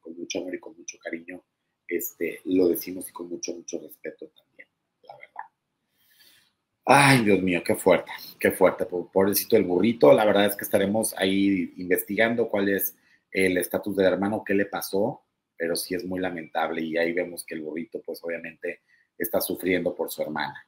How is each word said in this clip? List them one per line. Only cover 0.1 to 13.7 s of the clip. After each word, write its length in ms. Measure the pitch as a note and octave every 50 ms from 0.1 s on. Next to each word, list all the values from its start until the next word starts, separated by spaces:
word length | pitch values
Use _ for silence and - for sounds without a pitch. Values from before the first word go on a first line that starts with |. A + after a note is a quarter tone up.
| E2
mucho 240 | E2+ E2+ E2+ - F#2
amor 140 | F2+ F#2 F2+
y 60 | E2+
con 160 | - D#2+ D#2
mucho 220 | E2+ - - - _ _
cariño, 400 | F2 E2 E2 E2+ F2 F2+ F2+ _ _ _ _ _ _ _ _ _ -
este, 520 | F2 E2+ E2 - - _ E2+ D#2+ - - _
lo 240 | - F#2 F#2 F#2 F2
decimos 400 | E2+ E2 - - F2+ F#2 F2+ -
y 40 | _
con 160 | - F2 F2
mucho, 240 | F2 F2 - - F2
mucho 260 | F2 E2+ - - E2
respeto 480 | D#2 D2+ - _ _ D#2+ - _ D#2 D#2
también, 400 | _ _ _ _ _ _ - _ _ _ _ _ _ _ _
la 140 | _ -
verdad. 260 | - - _ _ - - - _ _ _ _ _ _ _ _ _ _ _ _ _ _ _ _ _ _ _ _ _ _ _ _ _ _ _
Ay, 380 | - B2 C#3 C#3+ C3+ C3+ B2+ A2+
Dios 160 | G#2 G2+ F#2 F#2
mío, 200 | F#2 F2+ E2 -
qué 100 | - G#2+
fuerte, 380 | - - F#2+ F2 D#2+ - - - - - - - _
qué 120 | - G2+
fuerte, 340 | - - F#2+ F2 - - F#2+
po-, 260 | F#2 - F2+ E2+ -
pobrecito 460 | _ F#2+ F#2+ G2 G2 - - - -
el 80 | G#2+ G2
burrito. 480 | F2+ F2+ F2+ F#2 A#2 A#2 A#2 - D3 C3+
La 140 | A#2+ A2
verdad 180 | G#2+ G2 G2+ G2+
es 100 | G#2 -
que 100 | - -
estaremos 500 | - - G#2 G2 G2 G2+ A2+ A2 - -
ahí 560 | - F#2+ G2 G2 G2 G2 G2+ G2 F#2 E2+ - - -
investigando 720 | F2+ F2 F2+ F2 - - G2+ F#2+ A2+ A2+ A#2+ A#2 A2+ -
cuál 200 | - G#2 G2+ G2
es 280 | G2 F#2+ - - - _ _ _ _ _ _ _
el 260 | - F#2+ F#2+ F#2 F#2
estatus 400 | F2+ F2 -